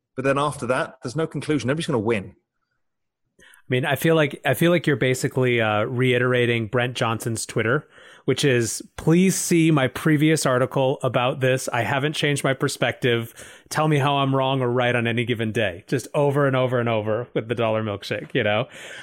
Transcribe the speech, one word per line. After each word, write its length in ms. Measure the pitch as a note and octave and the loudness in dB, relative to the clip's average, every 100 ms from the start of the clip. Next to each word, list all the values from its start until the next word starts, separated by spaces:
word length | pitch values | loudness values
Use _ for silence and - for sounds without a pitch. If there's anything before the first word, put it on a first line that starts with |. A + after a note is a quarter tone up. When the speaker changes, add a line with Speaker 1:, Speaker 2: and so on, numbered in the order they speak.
| _ - | _ -4
Speaker 1:
but 80 | |
then 140 | C3 C#3 | 0 0
after 280 | D3 - A#2+ | 0 -4 -2
that, 320 | C3 E3 - | -2 -2 -8
there's 140 | C3 C#3 | -8 -4
no 100 | D#3+ | -4
conclusion. 400 | D3+ C3+ D3+ A#2 | -6 -2 -2 0
Nobody's 200 | D3+ E3 | -2 -2
gonna 120 | B2+ | -2
win. 340 | G#2 A2 F#2 - _ _ _ _ _ _ _ _ _ _ | 0 -2 -4 -16 _ _ _ _ _ _ _ _ _ _
Speaker 2:
I 300 | - - - | -20 -18 -4
mean, 140 | B2+ | -2
I 140 | D3 C3+ | 0 0
feel 180 | D#3+ E3 | 2 2
like, 240 | D3 - D3+ | 2 0 -2
I 80 | |
feel 180 | B2+ E3 | 2 2
like 160 | F3 - | 2 0
you're 80 | C3+ | 0
basically, 640 | C3 B2+ C3 - B2+ A#2+ | 0 0 -2 0 0 2
uh, 240 | A2 G#2+ | 2 0
reiterating 840 | G#2+ B2 B2+ B2 B2 B2 A#2+ A#2 A2 | 0 0 2 2 2 2 2 0 0
Brent 280 | B2 B2 A#2+ | -2 -2 -2
Johnson's 500 | A#2 A2+ A#2+ A2 - | -2 -2 -4 -6 -4
Twitter, 400 | B2 A2 C#3+ - - - - | -2 0 0 -4 -20 -20 -10
which 220 | - C3 D3 | -4 0 2
is, 360 | B2 A2+ - - - | 2 0 -6 -12 -6
"Please 400 | - E3+ F#3+ F3+ | 2 4 4 2
see 360 | - E3+ D#3+ | 0 2 4
my 180 | D3+ C3 | 4 2
previous 560 | - E3 D3+ D#3 D#3 D3 | 0 0 2 4 2 2
article 540 | B2 B2+ C#3+ C3 D3 | 2 0 0 0 0
about 380 | C3 B2+ B2 C#3 | -2 0 0 0
this. 260 | B2+ B2+ - | 0 0 -2
I 80 | A#2+ | -2
haven't 320 | G#2+ C3+ D3 | -2 -2 -2
changed 320 | D#3+ D3 C#3+ C#3+ | -2 -2 0 -2
my 80 | |
perspective. 800 | C3+ - - B2 - B2+ A#2 A2+ - - - - | 0 -2 -2 -4 0 0 0 -2 -12 -20 -20 -8
Tell 220 | - D#3 | -2 2
me 80 | D3 | 2
how 220 | C#3 C#3+ | 2 0
I'm 140 | C3+ | 0
wrong 280 | C3+ C3 C3+ | 0 0 0
or 100 | B2 | 0
right 240 | B2 B2 A#2+ | 0 2 0
on 100 | A#2 | 0
any 200 | A#2 A#2+ | -2 -2
given 260 | A2+ A2+ | -2 -2
day." 320 | A2 G#2 F2 - | 0 -2 -4 -4
Just 220 | C3+ - | -4 -2
over 340 | D3+ C#3+ C#3 C#3 | 0 0 2 2
and 80 | C3 | 2
over 240 | B2+ B2 | 0 0
and 80 | A#2 | 0
over 400 | A2 G#2+ A2 B2 | 0 0 -2 -2
with 160 | D3 A2+ | -6 -4
the 60 | A2+ | -2
dollar 280 | A2+ A2 | 0 0
milkshake, 500 | A2 G2+ - G#2+ D#3 | -2 -6 -6 -8 -4
you 100 | C#3 | -2
know? 260 | G#2 G#2+ C3 - - - | 0 0 -2 -8 -18 -14